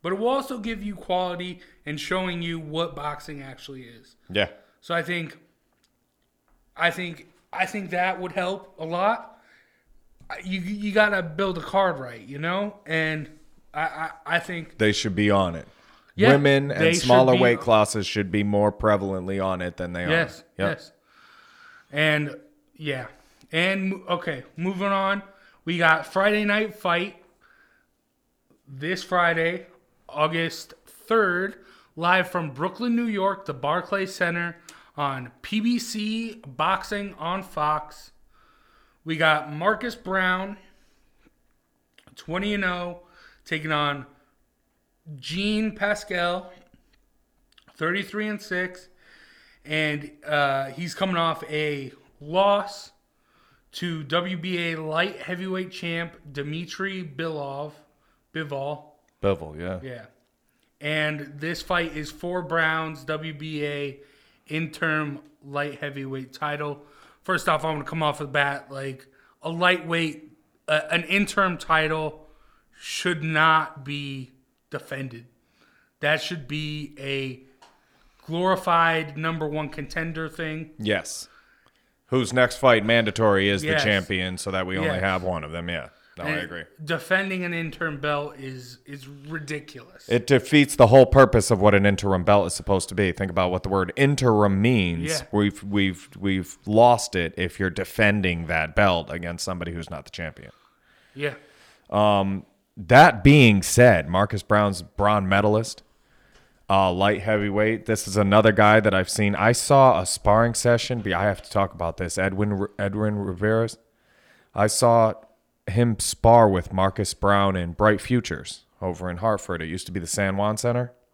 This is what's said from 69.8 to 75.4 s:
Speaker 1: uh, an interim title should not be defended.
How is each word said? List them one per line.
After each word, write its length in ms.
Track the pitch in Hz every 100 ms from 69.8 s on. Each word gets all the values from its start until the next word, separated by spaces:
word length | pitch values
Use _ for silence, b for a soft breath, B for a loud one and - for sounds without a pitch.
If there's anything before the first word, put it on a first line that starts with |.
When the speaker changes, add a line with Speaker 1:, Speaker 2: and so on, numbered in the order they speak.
| 160 165 160 147 - _ _ _ -
Speaker 1:
uh, 140 | 156 -
an 120 | 170 170
interim 520 | 196 202 - 190 175
title 720 | - 160 156 156 156 151 b b b b b _
should 460 | - - 180 170
not 640 | 156 156 160 160 156 - 131
be 480 | 143 139 135 131 _ _ _ _
defended. 560 | 139 - 135 135 113 120 _